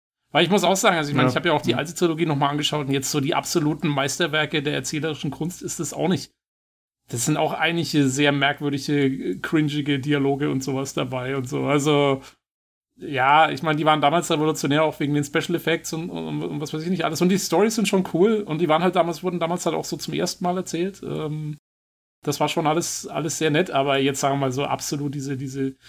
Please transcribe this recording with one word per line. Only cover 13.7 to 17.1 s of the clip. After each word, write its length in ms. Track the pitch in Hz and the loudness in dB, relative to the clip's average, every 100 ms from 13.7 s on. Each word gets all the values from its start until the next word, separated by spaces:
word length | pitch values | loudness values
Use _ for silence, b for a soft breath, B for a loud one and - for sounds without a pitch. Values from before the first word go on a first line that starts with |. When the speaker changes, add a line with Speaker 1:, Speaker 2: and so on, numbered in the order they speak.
| 151 | 2
Speaker 1:
die 80 | 156 | 2
waren 160 | 151 | 4
damals 280 | 143 170 170 | 4 4 2
revolutionär, 520 | 160 156 156 143 147 | 2 0 0 2 2
auch 160 | 156 147 | 2 0
wegen 140 | 143 | -2
den 100 | 147 | 0
Special 320 | 139 160 - 165 | 0 -2 -2 -2
Effects 380 | 156 165 - | 0 -2 -2
und, 160 | 160 175 | -8 -6
und, 340 | 165 160 147 | -8 -6 -6
und 160 | 170 151 | -4 -6
was 140 | 151 | -6
weiß 80 | 156 | -6
ich 60 | 165 | -4
nicht 160 | 180 | -2
alles. 160 | 151 | -2